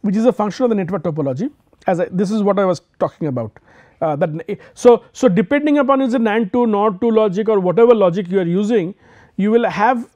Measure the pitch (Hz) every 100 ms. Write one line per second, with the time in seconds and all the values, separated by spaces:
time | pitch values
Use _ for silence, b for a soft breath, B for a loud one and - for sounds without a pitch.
0 | 208 196 226 - 208 - 254 214 175 190
1 | 165 156 139 131 240 _ _ _ - 175
2 | 175 180 190 220 202 196 196 175 _ _
3 | 170 _ 160 127 110 - b b b b
4 | 160 147 175 156 - 196 B - 247 226
5 | b - 262 175 196 285 302 294 269 269
6 | 269 226 226 208 220 247 240 208 214 185
7 | 240 220 214 180 220 214 180 175 233 233
8 | 190 170 180 190 175 175 208 233 170 208
9 | b b b - 196 226 226 160 214 254
10 | 240